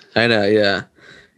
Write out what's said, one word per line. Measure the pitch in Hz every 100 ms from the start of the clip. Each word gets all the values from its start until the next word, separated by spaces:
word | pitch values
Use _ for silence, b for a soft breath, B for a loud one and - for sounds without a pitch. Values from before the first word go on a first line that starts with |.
| b
I | - 117
know, | 113 101
yeah. | 107 101 92 - _ b b b